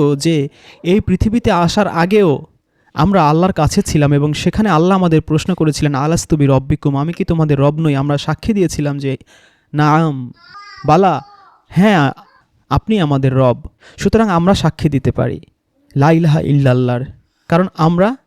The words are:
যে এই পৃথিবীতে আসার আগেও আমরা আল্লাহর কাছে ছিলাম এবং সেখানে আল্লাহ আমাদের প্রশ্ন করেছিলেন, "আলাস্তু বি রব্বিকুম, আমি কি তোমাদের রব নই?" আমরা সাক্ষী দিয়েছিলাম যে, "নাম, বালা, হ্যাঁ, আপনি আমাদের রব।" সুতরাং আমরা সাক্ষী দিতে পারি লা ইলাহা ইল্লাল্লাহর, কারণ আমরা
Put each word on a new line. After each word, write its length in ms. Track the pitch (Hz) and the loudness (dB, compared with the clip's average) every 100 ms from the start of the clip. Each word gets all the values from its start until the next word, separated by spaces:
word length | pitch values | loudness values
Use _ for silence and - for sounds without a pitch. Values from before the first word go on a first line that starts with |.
| 147 139 | 2 0
যে 320 | 165 156 139 - - - | 0 -2 -4 -10 -20 -8
এই 160 | 165 208 | -2 0
পৃথিবীতে 520 | - 185 220 233 220 | 0 0 0 0 0
আসার 360 | 175 175 214 196 | 0 0 0 0
আগেও 580 | 165 180 214 180 131 - _ _ _ _ | -2 0 2 2 0 -6 _ _ _ _
আমরা 360 | - 180 196 147 | -2 0 2 2
আল্লাহর 240 | 156 208 | 2 0
কাছে 280 | 165 147 202 | 0 0 0
ছিলাম 320 | - 156 143 | 0 0 2
এবং 200 | 143 147 | 2 0
সেখানে 360 | 143 180 - 220 | -2 -2 0 0
আল্লাহ 280 | 156 180 190 | 2 2 2
আমাদের 240 | 175 156 | 2 2
প্রশ্ন 320 | - 156 - | 0 -2 -2
করেছিলেন, 420 | 180 156 - 147 135 | -2 -2 0 -2 -2
"আলাস্তু 420 | 151 156 - 156 | -2 -2 -2 0
বি 80 | 139 | 2
রব্বিকুম, 500 | 135 135 151 143 139 | 0 0 -4 -2 -2
আমি 180 | 160 | -4
কি 100 | 170 190 | -4 -4
তোমাদের 340 | 165 156 139 | -2 0 2
রব 200 | 143 151 | 0 0
নই?" 160 | 160 139 | -2 -2
আমরা 220 | 147 143 | -2 -4
সাক্ষী 360 | - 151 - | -4 -6 -4
দিয়েছিলাম 440 | 202 165 - 143 143 | -2 -2 -2 -6 -6
যে, 200 | 139 139 _ _ _ _ _ | -6 -8 _ _ _ _ _
"নাম, 580 | 147 151 156 160 135 123 - - - - - 143 | -2 2 2 0 -4 -10 -16 -20 -20 -20 -8 0
বালা, 360 | 165 190 139 - - _ _ _ | 2 2 -2 -8 -20 _ _ _
হ্যাঁ, 440 | 165 214 180 139 - - _ _ _ _ | 0 2 2 0 -4 -18 _ _ _ _
আপনি 300 | 139 - 214 | -6 -2 -2
আমাদের 340 | 151 - 135 | 0 0 0
রব।" 340 | 131 127 117 - - - - | 2 0 0 -8 -20 -20 -4
সুতরাং 320 | 202 220 220 | 0 2 2
আমরা 240 | 170 175 | 2 2
সাক্ষী 360 | 196 160 - 156 | 2 0 -2 -2
দিতে 220 | 139 - | 0 -2
পারি 280 | - 123 151 - _ _ _ _ 135 | -2 -4 -6 -14 _ _ _ _ 0
লা 160 | 147 | 2
ইলাহা 300 | 165 165 151 | 2 2 0
ইল্লাল্লাহর, 600 | - 143 131 123 123 123 131 - _ _ - | 0 2 2 2 0 -4 -8 -14 _ _ -2
কারণ 180 | 170 185 - | -2 -2 -2
আমরা 380 | 160 175 208 269 | 0 2 0 -2